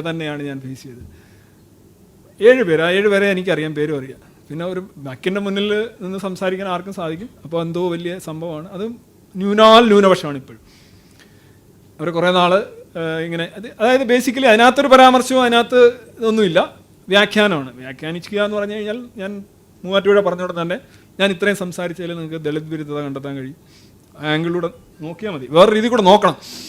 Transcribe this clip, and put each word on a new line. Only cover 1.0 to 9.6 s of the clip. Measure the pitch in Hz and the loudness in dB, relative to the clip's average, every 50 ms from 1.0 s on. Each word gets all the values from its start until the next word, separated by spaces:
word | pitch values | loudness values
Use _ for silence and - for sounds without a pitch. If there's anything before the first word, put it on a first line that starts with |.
| - - - - - - - _ _ _ _ _ _ _ _ _ _ - _ _ - _ _ _ _ _ _ - 202 | -20 -20 -20 -20 -20 -20 -20 _ _ _ _ _ _ _ _ _ _ -20 _ _ -20 _ _ _ _ _ _ 4 6
ഏഴ് | 233 254 262 226 | 6 6 6 4
പേര്, | 175 160 151 160 | 0 0 0 2
ആ | 175 180 | 0 0
ഏഴ് | 196 208 208 202 | 2 2 2 2
പേരെ | 196 202 202 190 | 2 2 0 -2
എനിക്കറിയാം, | 185 180 190 165 147 156 156 151 | -2 -2 -2 -2 -2 -4 -6 -4
പേരും | 147 151 151 156 139 | -4 -4 -4 -4 -6
അറിയാം. | 131 131 127 - - - _ _ _ | -8 -12 -16 -20 -20 -20 _ _ _
പിന്നെ | - 147 160 170 185 185 | -14 -12 -10 -8 -8 -8
ഒരു | 185 185 202 - 156 139 | -10 -12 -14 -18 -18 -16
മൈക്കിൻ്റെ | 139 131 - - 185 190 202 202 | -16 -12 -8 -6 -6 -4 -4 -4
മുന്നിൽ | 196 196 202 202 208 208 208 220 233 - - 196 | -4 -4 -4 -2 -2 -2 -4 -4 -6 -10 -14 -12
നിന്ന് | 185 190 196 196 | -10 -10 -8 -8
സംസാരിക്കാൻ | 196 185 180 196 185 190 185 196 190 180 | -8 -8 -6 -6 -6 -4 -6 -6 -6 -6
ആർക്കും | 175 180 196 190 196 | -8 -8 -10 -10 -10
സാധിക്കും, | 170 160 165 165 220 254 - - - | -8 -8 -8 -10 -12 -18 -20 -20 -14
അപ്പോൾ | 143 165 165 165 | -8 -6 -6 -6
എന്തോ | 165 165 175 180 180 170 | -4 -4 -4 -4 -4 -4
വലിയ | 170 175 175 180 190 - | -6 -8 -10 -10 -10 -12
സംഭവമാണ്. | 165 156 160 165 175 156 151 160 196 202 | -14 -12 -12 -12 -12 -12 -12 -14 -14 -12
അത് | 175 208 233 240 - _ _ _ _ _ _ - 185 | -12 -12 -12 -12 -16 _ _ _ _ _ _ -8 -4
ന്യൂനാൽ | 190 202 208 214 | -2 0 4 6